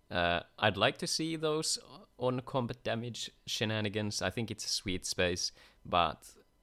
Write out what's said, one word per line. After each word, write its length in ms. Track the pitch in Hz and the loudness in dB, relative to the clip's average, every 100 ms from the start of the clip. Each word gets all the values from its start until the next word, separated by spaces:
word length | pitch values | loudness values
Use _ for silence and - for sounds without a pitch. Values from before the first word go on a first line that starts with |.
| - | -4
uh, 300 | 87 87 85 - - | 0 2 2 -2 0
I'd 180 | 110 95 | 2 4
like 220 | 117 - | 2 2
to 80 | 170 | -2
see 300 | - 160 160 | -2 -2 -2
those 420 | 156 156 160 - - 143 - - | 0 0 0 -2 -6 -20 -20 -4
on 220 | 127 127 | 0 0
combat 440 | 127 131 120 120 | -2 -2 -2 -4
damage 460 | - 113 120 110 - - - | -4 -4 -4 -8 -10 -10 -8
shenanigans. 760 | - 110 110 104 104 107 - | -2 0 2 0 0 0 0
I 80 | 92 | 0
think 220 | 123 107 | 0 -4
it's 160 | 107 - | -4 -4
a 20 | |
sweet 380 | - - 92 - | -2 0 -2 -2
space, 460 | - 90 90 - - - - | 2 2 2 -2 -6 -18 -18
but 460 | - 87 82 - - - _ _ | 0 4 4 0 -12 -20 _ _